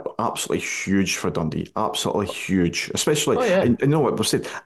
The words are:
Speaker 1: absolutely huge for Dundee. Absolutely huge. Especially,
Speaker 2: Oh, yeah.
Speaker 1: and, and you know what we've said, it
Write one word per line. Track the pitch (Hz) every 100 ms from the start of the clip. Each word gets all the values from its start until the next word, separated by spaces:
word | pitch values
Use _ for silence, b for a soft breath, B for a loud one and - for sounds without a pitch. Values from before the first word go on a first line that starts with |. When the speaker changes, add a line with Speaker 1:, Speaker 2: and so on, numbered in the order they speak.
| - -
Speaker 1:
absolutely | 113 - - 87 -
huge | - - 98 92 -
for | 92
Dundee. | 85 80 78 80 -
Absolutely | 107 117 - - 101
huge. | - - 95 85 - -
Especially, | - - 151 - 123
Speaker 2:
Oh, |
yeah. | 247 185
Speaker 1:
and, | 147
and | 117
you | 139
know | 156
what | 123 -
we've | 107
said, | - -
it | B